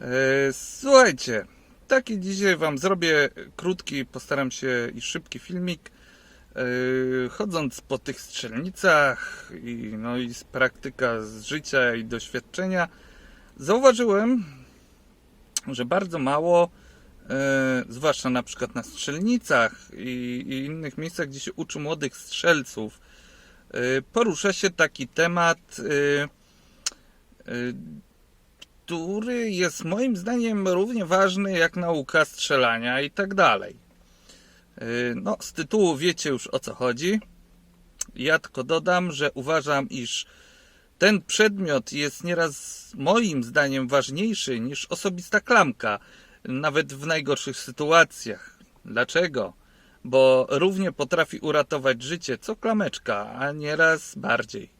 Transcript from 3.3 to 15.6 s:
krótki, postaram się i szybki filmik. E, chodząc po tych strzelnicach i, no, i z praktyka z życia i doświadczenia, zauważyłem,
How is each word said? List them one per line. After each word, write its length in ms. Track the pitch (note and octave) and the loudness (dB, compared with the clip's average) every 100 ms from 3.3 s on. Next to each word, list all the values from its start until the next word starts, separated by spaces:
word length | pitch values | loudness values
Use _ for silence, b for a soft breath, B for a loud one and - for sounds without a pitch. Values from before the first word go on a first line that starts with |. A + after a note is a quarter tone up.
| - - - | -2 -18 -6
krótki, 500 | F3 F#3 - C#3+ B2+ | -4 -4 -4 -8 -8
postaram 460 | B2+ - C#3 C3 | -10 -4 -2 -2
się 380 | - C3+ B2 A#2+ A#2 | -4 -2 -2 -2 -8
i 60 | |
szybki 380 | - E3 - - | -8 -8 -10 -16
filmik. 520 | - F3+ F3+ E3+ - b b b b b b - | -10 -6 -4 -6 -10 b b b b b b -6
E, 720 | B2+ B2 B2+ C3 B2+ B2+ B2 | -4 -2 0 0 0 -2 -4
chodząc 520 | - G#3 E3+ C#3 - | -4 -4 -2 -4 -6
po 160 | - C3+ | -8 -8
tych 240 | - B2+ | -6 -12
strzelnicach 1300 | - - A#2+ A2+ F3+ - F#3+ D#3 C#3 A#2+ - - - - | -10 -10 -8 -8 -8 0 4 6 4 0 -8 -12 -16 -14
i, 300 | A#2+ A#2 A2 A2 | -10 -8 -8 -8
no, 200 | A2+ B2 | -6 -4
i 160 | A#2+ | -6
z 100 | A#2+ | -10
praktyka 800 | - B2+ B2+ - C3+ - B2+ A2+ | -8 0 0 0 -12 -2 -2 -2
z 220 | G#2+ A2 | -6 -12
życia 520 | G#2+ D3+ D3 C#3 B2 A#2 | -8 -8 0 2 2 0
i 100 | A2+ | -4
doświadczenia, 840 | A#2 - B2 - - F#3 F#3 E3+ B B B B B B - | -8 -6 -10 -8 -6 -2 -2 -2 B B B B B B -8
zauważyłem, 840 | C#3 A3+ C4+ A#3 A#3+ G3+ A3+ B3+ D#3+ C3+ B2+ B B B B _ _ _ _ - | 2 6 8 6 4 4 4 2 -2 -14 -20 B B B B _ _ _ _ -10